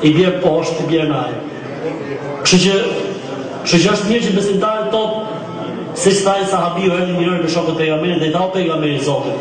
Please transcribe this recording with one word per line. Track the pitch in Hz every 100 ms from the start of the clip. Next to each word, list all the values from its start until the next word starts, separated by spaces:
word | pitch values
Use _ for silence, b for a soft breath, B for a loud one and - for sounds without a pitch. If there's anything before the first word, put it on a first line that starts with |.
| 156
i |
bjerë | 156 185 165 170
poshtë, | 160 165 - 143
i |
bjerë | 160 151
naj. | 143 - 113 - - 127 - 160 160 143 139 - -
Kështu | - 180 180
që, | 196 - - - - - - - -
kështu | - 170
që | 175 202
është | 190
mirë | 233 214
që | 196
besimtari | 202 190 214 214 208
thot, | 220 214 214 - - - - - - - -
siç | 190 190 196
thaj | 196 190
sahabiu, | 190 170 170 190 175
erdhi | 180 175
një | 170
herë | 175
me | 165
shokët | 165 160 156
e |
pejgamberit | 156 156 175 170
dhe | 156
i |
tha, | 160 185
"O |
pejgamberi | 190 170 160 151 143
i |
Zotit | 143 139 - -